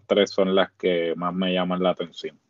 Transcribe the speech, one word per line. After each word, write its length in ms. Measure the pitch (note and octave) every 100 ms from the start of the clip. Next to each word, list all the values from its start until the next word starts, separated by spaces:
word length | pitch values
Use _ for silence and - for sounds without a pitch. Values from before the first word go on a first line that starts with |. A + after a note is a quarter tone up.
| -
tres 240 | G2+ G2
son 240 | - F#2+
las 160 | F#2+ F#2
que 420 | _ F#2+ F2 E2 E2
más 180 | F2
me 180 | F2+ F#2
llaman 300 | F2+ F2+ F2+
la 80 | F2+
atención. 460 | F2 E2+ - - -